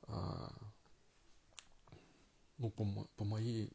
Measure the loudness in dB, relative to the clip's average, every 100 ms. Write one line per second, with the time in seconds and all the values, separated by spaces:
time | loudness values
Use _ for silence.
0 | -2 0 2 0 -4 -8 -12 -14 -20 -20
1 | -20 -20 -20 -20 -20 -20 -18 -20 -18 -20
2 | -20 -20 -20 -20 -20 -2 -2 2 2 2
3 | -4 0 2 4 4 2 0